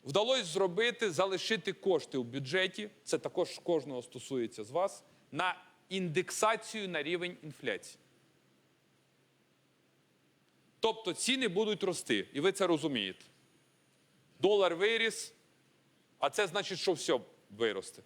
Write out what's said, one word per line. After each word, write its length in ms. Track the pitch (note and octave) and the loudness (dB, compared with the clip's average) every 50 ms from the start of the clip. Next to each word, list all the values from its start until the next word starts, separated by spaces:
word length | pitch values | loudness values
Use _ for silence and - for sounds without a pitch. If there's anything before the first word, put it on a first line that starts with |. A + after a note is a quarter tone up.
| _ | _
Вдалося 400 | C3 C#3+ F#3+ G#3+ A#3+ C4+ C4 G#3+ | 2 2 2 4 4 2 0 0
зробити, 640 | E3+ D3+ F#3+ G3 F#3 E3+ F#3+ A3+ A#3+ A#3 - A#3 G3+ | 0 0 2 2 2 2 2 2 2 2 0 -2 -2
залишити 640 | D#3+ C#3 F#3 G3 F#3+ F3 - - A3 G3+ - G3+ | 2 2 2 2 0 -2 0 -2 -2 -2 -2 -6
кошти 460 | F#3 - - G3 F#3 D3 - - - C3 | -8 -2 2 2 2 2 2 0 -4 -4
в 60 | A#2+ | -2
бюджеті, 680 | A#2 A#2 C#3 C#3 B2+ D#3+ F#3+ F#3 F#3+ F#3+ - G#3 - - _ _ | -2 -4 -6 -6 0 0 2 2 0 -2 -6 -10 -10 -12 _ _
це 140 | - - D3+ | -2 -2 -2
також 400 | - D3 - - F3 - - - | -2 -2 0 0 0 0 -2 -8
кожного 440 | - - F3 D#3 C3+ D3 C3+ B2 | -2 0 0 0 0 -2 -8 -10
стосується 640 | A#2+ - - C3 - - C#3 B2+ A#2 A2 - - G#2+ | -10 -10 -14 -16 -8 -4 -2 -2 -2 -2 -4 -10 -12
з 60 | G#2+ | -4
вас, 340 | C3 E3 F#3+ G3 - - - _ - _ _ _ | -2 0 0 0 -2 -8 -20 _ -20 _ _ _
на 300 | - D3+ F3+ F#3 E3+ - - - _ _ _ _ | -4 -2 0 0 -2 -4 -12 -20 _ _ _ _
індексацію 1000 | F#3 F#3+ F#3 E3+ D3 F#3 F3+ - - - G#3+ G#3+ A3+ G#3+ A3 - - A3 G3+ F#3 | -4 -2 -2 0 0 -2 -2 -2 0 2 4 4 4 0 -4 -8 -8 -6 -6 -4
на 140 | F3 D#3 | -4 -4
рівень 340 | C#3+ D#3 F3 F3 F3 F3 F3 - | -2 -2 -2 -2 -4 -6 -8 -10
інфляції. 560 | - D#3+ C#3+ - - A#2+ G2+ F2+ - - - - _ _ _ _ _ _ _ _ _ _ _ _ _ _ _ _ _ _ _ _ _ _ _ _ _ _ _ _ _ _ _ _ _ _ _ _ _ _ _ _ _ _ _ _ _ _ _ _ _ _ _ _ _ _ _ _ | -14 -16 -14 -6 -4 -4 -4 -4 -8 -14 -18 -20 _ _ _ _ _ _ _ _ _ _ _ _ _ _ _ _ _ _ _ _ _ _ _ _ _ _ _ _ _ _ _ _ _ _ _ _ _ _ _ _ _ _ _ _ _ _ _ _ _ _ _ _ _ _ _ _
Тобто 320 | - A3 A3 A3 - F#3 | 0 0 0 0 -6 -6
ціни 360 | D#3+ - - - B3+ C4+ B3+ G#3+ | -4 -2 0 0 0 2 0 0
будуть 340 | E3+ F#3+ A3 G#3 G#3+ E3+ | 0 0 0 0 0 0
рости, 460 | - F#3 E3+ - - - A#2 G2+ F2+ - | 0 -2 -2 -2 -2 0 0 0 0 -4
і 80 | - C#3 | -6 0
ви 120 | D3+ G3 | 0 0
це 140 | F#3 - G3 | 2 2 2
розумієте. 580 | F3 E3+ D3+ C#3+ D#3+ C#3 A2+ G2+ F#2+ F2+ - - - _ _ _ _ _ _ _ _ _ _ _ _ _ _ _ _ _ _ _ _ _ _ | 2 2 2 2 0 -2 0 -2 -4 -6 -10 -18 -20 _ _ _ _ _ _ _ _ _ _ _ _ _ _ _ _ _ _ _ _ _ _
Долар 360 | D3+ F#3+ G#3+ G3+ F#3+ F3 E3+ | 4 4 6 6 6 4 4
виріс, 560 | E3 G3 A3 A3+ A3+ A3+ A3+ - - - - - _ _ _ _ _ _ _ _ _ _ _ _ _ _ _ _ _ | 2 2 2 4 4 2 0 0 -4 -10 -12 -14 _ _ _ _ _ _ _ _ _ _ _ _ _ _ _ _ _
а 120 | - C#3+ | 0 0
це 160 | - - G#3 | 2 2 0
значить, 320 | F3+ D3+ G3+ F#3 - F#3+ D#3+ | 2 0 -2 -2 -2 -4 0
що 140 | - G3 | 0 0
все 280 | E3+ C#3 - - D3+ B2 G2+ - - _ _ _ | 0 2 2 2 2 2 2 -6 -20 _ _ _
виросте. 520 | G2+ G#2 A#2 A2 G2+ F#2+ F#2 - - - - | -4 0 0 0 0 -2 -8 -10 -16 -18 -20